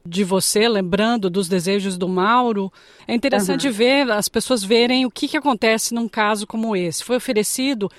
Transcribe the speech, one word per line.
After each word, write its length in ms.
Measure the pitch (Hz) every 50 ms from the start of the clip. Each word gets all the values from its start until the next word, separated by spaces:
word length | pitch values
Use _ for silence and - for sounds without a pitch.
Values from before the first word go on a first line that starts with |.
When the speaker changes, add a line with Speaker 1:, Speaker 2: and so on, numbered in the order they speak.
| _
Speaker 1:
de 180 | 170 170 190 208
você, 440 | 175 190 185 - - - 208 220 233
lembrando 640 | 226 196 185 175 185 196 214 226 240 233 190 185
dos 180 | 170 196 196 165
desejos 480 | 190 180 160 190 196 202 190 196 185
do 100 | 180 190
Mauro? 640 | 180 185 180 185 208 233 247 247 233 220 202 196 190 _ - - - - - - -
É 60 | 233
interessante 520 | 240 - 277 254 233 196 180 277 262 269
Speaker 2:
Aham. 100 | 277 220
Speaker 1:
ver, 340 | 196 233 247 269 285 285 240
as 180 | 214 208 196 -
pessoas 340 | - 226 - - 262 226 190
verem 440 | 190 240 226 240 240 254 254 262
o 40 | 240
que, 160 | - - 294
que 120 | 277 - 311
acontece 560 | 277 294 247 - 233 220 220 220 - - 233
num 120 | 233 233
caso 400 | 214 - 226 214 208 220 202 214
como 300 | - - 220 220 226 214
esse. 260 | 185 180 170 151 - -
Foi 140 | - 247
oferecido 720 | 247 - - 247 214 208 - - - 262 277 277 214 202 175 -